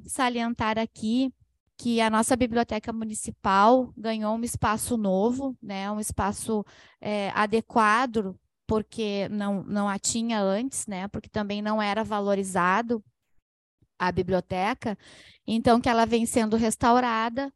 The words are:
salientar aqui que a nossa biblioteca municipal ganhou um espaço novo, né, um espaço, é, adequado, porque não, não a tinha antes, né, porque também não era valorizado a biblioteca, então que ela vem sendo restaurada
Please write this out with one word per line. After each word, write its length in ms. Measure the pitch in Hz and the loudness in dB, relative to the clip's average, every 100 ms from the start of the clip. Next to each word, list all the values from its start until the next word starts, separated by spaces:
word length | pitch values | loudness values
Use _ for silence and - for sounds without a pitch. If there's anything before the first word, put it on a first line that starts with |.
salientar 760 | - - 247 240 233 240 220 220 | -8 -2 0 0 -4 -2 -2 -2
aqui 540 | 226 - 220 240 262 - _ _ _ - | -4 -4 -2 0 0 -4 _ _ _ -8
que 220 | 240 226 | -2 2
a 100 | 220 | 2
nossa 240 | 220 233 | 2 2
biblioteca 580 | 240 247 233 233 214 240 | 2 2 0 -2 -4 -6
municipal 1000 | 226 220 214 - - 202 196 208 254 247 - | -8 -8 -8 -10 -4 2 6 6 6 2 -6
ganhou 380 | 220 220 214 | -6 -4 -2
um 80 | 226 | -2
espaço 540 | 233 - 226 214 - 240 | -4 -2 -2 -2 -2 -2
novo, 600 | 202 185 220 254 277 247 | 2 2 2 0 -4 -6
né, 280 | - 196 196 | -10 -8 -6
um 100 | 214 | -6
espaço, 640 | 214 - 196 202 - 214 202 - - - | -6 -2 -2 -2 -2 -4 -4 -14 -20 -12
é, 300 | 208 208 196 | -6 -4 -2
adequado, 1000 | - 214 226 - 247 214 220 262 226 190 - _ _ - | -2 0 0 0 2 4 4 2 -2 -4 -8 _ _ -2
porque 640 | 220 - - 214 202 190 | -2 -2 -6 -4 -2 -4
não, 340 | 208 202 196 | -4 -2 -4
não 260 | - 208 202 | -2 -2 -2
a 100 | 196 | -2
tinha 420 | - 233 233 220 | -4 -2 -2 0
antes, 460 | 196 196 269 - - | 0 0 -2 -6 -8
né, 200 | 185 196 | -8 -8
porque 220 | 226 - | -10 -8
também 340 | 214 202 208 | -6 -4 -4
não 180 | 214 220 | -2 0
era 220 | 208 202 | 0 -2
valorizado 1040 | 208 208 202 196 190 185 180 196 240 233 - _ _ _ _ _ _ _ _ - | -2 -2 0 0 0 0 2 2 0 -4 -6 _ _ _ _ _ _ _ _ -4
a 140 | 180 | -2
biblioteca, 840 | 180 180 185 - 185 196 262 240 196 - - - - - | 0 0 0 -2 -2 -2 -4 -6 -8 -12 -20 -20 -14 -4
então 340 | 226 247 233 | 2 4 4
que 80 | 254 | 4
ela 160 | 226 | 2
vem 220 | 226 233 233 | 4 2 2
sendo 280 | 247 220 | 2 2
restaurada 960 | 226 226 - 247 247 247 226 233 233 277 | 2 0 2 4 4 4 0 -2 -4 -8